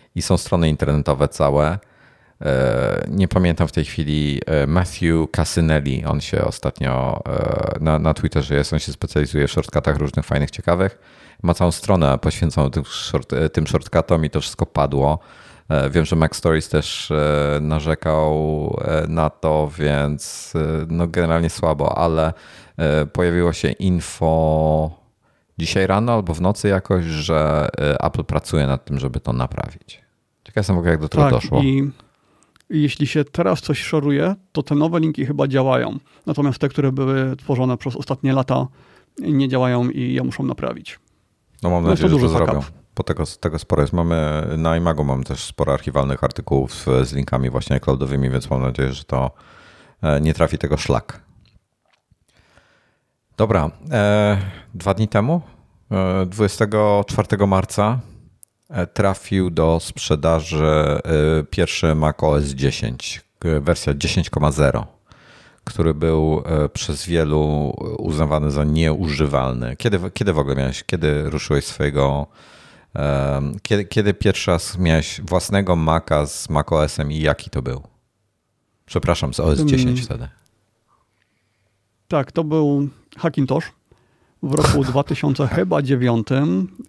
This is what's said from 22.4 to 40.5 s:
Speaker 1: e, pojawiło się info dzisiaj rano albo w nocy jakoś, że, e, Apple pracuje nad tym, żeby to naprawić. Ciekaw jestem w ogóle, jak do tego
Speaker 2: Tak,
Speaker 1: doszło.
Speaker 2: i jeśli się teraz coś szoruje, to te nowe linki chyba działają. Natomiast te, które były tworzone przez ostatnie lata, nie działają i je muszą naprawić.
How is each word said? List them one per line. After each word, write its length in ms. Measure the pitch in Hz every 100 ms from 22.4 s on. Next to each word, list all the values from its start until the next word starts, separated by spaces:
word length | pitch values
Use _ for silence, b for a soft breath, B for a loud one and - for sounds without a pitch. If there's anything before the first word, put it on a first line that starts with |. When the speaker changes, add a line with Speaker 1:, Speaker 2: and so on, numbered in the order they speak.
| B B B -
Speaker 1:
e, 280 | 80 76 73
pojawiło 480 | - 87 85 87
się 180 | 85 76
info 1200 | - 95 87 78 - 80 80 80 78 78 78 78 80 _ _ _ _ _ -
dzisiaj 300 | 80 98 95
rano 260 | 98 120
albo 200 | 113 90
w 80 | 80
nocy 260 | 90 104 104
jakoś, 380 | 95 - 92 82
że, 640 | 78 76 78 76 76 71 -
e, 200 | 73 -
Apple 200 | - -
pracuje 440 | 73 76 - 80 69
nad 180 | 65 -
tym, 140 | 69
żeby 200 | 65 60
to 140 | -
naprawić. 680 | 60 64 - - - - - _ _ _ _
Ciekaw 120 | - -
jestem 140 | 101 90
w 40 |
ogóle, 120 | 85
jak 100 | 82
do 80 | 76
tego 140 | -
Speaker 2:
Tak, 80 | 143
Speaker 1:
doszło. 280 | 123 - 131
Speaker 2:
i 300 | 139 135 143 - b b b b b _ -
jeśli 380 | 160 147 - 147
się 160 | 156 143
teraz 360 | - 180 170
coś 180 | - 147
szoruje, 520 | - 156 143 143 165 202 _
to 120 | -
te 120 | 135 147
nowe 240 | 160 170
linki 260 | 160 151 127
chyba 220 | 151 139
działają. 500 | 131 131 127 117 - b b -
Natomiast 340 | 147 143 123
te, 100 | 143
które 220 | - 139
były 440 | 131 135 135 131 131
tworzone 420 | - 127 127 123
przez 180 | 135 123
ostatnie 380 | 143 135 139
lata, 340 | 135 131 127 131 b b b b -
nie 280 | 190 143 135
działają 400 | 131 127 123 123
i 240 | 135 123
je 100 | 131
muszą 200 | 127 -
naprawić. 560 | 135